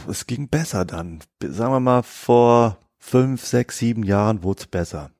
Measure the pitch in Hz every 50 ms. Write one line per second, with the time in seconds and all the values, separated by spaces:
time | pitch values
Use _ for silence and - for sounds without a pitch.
0 | - - - - - - 120 120 143 135 - 156 165 - - 101 92 85 - 87
1 | 85 87 82 80 - _ _ _ - - 69 92 117 123 135 131 127 127 123 123
2 | 117 - - - - - 123 120 120 120 120 120 117 113 98 - _ _ _ _
3 | _ - - 127 127 131 131 123 - - - 123 123 - - - 117 117 117 110
4 | 110 98 101 101 104 107 113 101 87 92 98 - - - - 92 85 - - 80
5 | 73 69 _ _